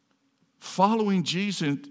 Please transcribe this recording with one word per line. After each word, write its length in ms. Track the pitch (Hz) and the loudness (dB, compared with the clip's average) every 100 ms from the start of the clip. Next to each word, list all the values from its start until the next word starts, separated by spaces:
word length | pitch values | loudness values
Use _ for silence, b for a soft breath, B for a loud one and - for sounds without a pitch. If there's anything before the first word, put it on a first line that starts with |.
| _ _ _ _ _ _ | _ _ _ _ _ _
following 640 | - - 196 226 214 190 | -8 2 2 4 2 2
Jesus, 560 | 156 165 202 180 156 139 - | 0 -2 -2 -2 -2 -4 -6